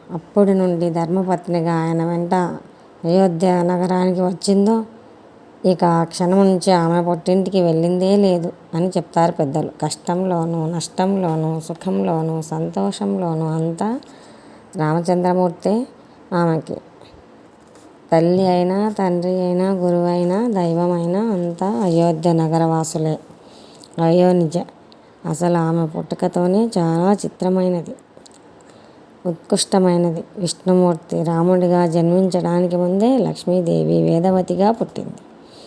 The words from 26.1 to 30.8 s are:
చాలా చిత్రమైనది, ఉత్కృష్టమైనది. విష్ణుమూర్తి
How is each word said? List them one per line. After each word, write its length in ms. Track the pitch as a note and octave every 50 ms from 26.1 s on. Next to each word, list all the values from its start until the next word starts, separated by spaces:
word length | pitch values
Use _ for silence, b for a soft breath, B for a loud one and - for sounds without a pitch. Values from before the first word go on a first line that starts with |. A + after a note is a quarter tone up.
| E3+ - - F3 - F3+ F3 F3+ F#3 G#3 A3+ A#3 - F#3+
చాలా 360 | E3+ E3 E3 E3 F3 F#3+ G#3
చిత్రమైనది, 840 | G3 - - - - F3+ F#3 F#3 F#3 F#3 F#3 F3+ F3 D#3 E3+ C4 - - _ _ - - - - - - - - - B B B B B B B B B B - - -
ఉత్కృష్టమైనది. 960 | F3+ E3 D#3+ - - - - - - - G3 F#3 F#3 F3 F3 F3 F3 D#3+ E3+ - - - A3
విష్ణుమూర్తి 840 | F#3 E3 - - - F#3 F#3 F3+